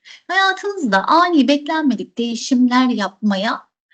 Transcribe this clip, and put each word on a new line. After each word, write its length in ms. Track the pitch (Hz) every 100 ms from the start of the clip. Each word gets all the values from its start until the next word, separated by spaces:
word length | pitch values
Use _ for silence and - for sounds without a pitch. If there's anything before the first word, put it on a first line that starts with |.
| - - -
Hayatınızda 760 | 381 381 370 403 392 247 196 -
ani 400 | 320 359 311 240
beklenmedik 720 | 294 294 320 294 202 180 -
değişimler 720 | 233 233 - 247 247 254 254
yapmaya 800 | 208 190 - 208 190 226 - - _ _